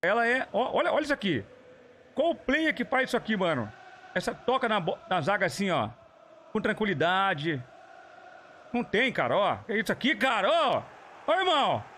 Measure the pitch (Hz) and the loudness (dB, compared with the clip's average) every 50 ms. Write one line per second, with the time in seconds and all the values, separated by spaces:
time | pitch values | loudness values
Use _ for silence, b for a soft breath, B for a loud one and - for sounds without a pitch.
0 | - 170 202 233 233 233 240 254 - - - - - - - 214 311 349 - - | 0 2 2 2 2 2 0 0 -2 -2 -2 -2 -2 0 0 0 2 2 2 0
1 | 302 277 285 - - 196 156 113 95 - - - - - - - - - - - | 0 0 -4 -2 0 -2 -2 -2 -4 -8 -18 -20 -20 -20 -20 -20 -20 -20 -20 -20
2 | - - - - 285 339 320 - - - 262 302 320 311 277 - 240 - - 262 | -20 -14 -2 0 0 0 0 -2 -2 0 0 2 2 0 0 -2 -4 -2 0 0
3 | 262 - - 233 - - 220 202 185 170 160 131 113 101 - - - - - - | 0 2 0 -2 0 0 -2 0 2 0 0 0 -2 -6 -8 -16 -20 -20 -20 -20
4 | - - - 185 175 - - - - - 247 262 254 233 220 208 170 165 185 - | -20 -6 -6 -4 -4 -4 -6 -4 -2 0 0 2 2 2 0 0 0 -2 -4 -6
5 | - - 185 180 151 160 202 208 190 175 - - 202 196 170 143 110 107 117 - | -4 -2 -2 0 2 2 2 2 2 0 0 -2 -2 0 0 0 0 -2 -4 -14
6 | - - - - - - - - - - - 220 - 208 214 - 214 208 185 139 | -20 -20 -20 -20 -20 -20 -20 -20 -20 -6 -6 -2 -2 -2 -2 0 0 -2 0 2
7 | 151 170 185 190 196 196 185 143 143 165 160 131 123 - - - - - - - | 2 2 4 2 2 2 0 0 -2 -2 -4 -4 -6 -12 -18 -20 -20 -20 -20 -20
8 | - - - - - - - - - - - - - - - 240 240 - - 190 | -20 -20 -20 -20 -20 -20 -20 -20 -20 -20 -20 -20 -20 -6 -4 -4 -4 0 0 0
9 | 254 262 - - 147 120 131 175 208 180 131 95 104 - - 214 214 - 196 - | 0 0 0 0 0 0 2 2 2 2 0 -2 -4 -4 -4 -4 -2 -2 -4 -2
10 | - 214 208 202 220 262 247 214 185 220 311 339 311 254 175 113 - - - - | 0 -2 0 2 0 0 0 2 2 2 2 2 2 2 0 -2 -4 -6 -20 -20
11 | - - - - - - 311 370 381 370 330 294 254 196 147 110 101 - - | -20 -20 -20 -12 -2 0 2 2 4 2 2 2 2 2 0 -2 -4 -10 -18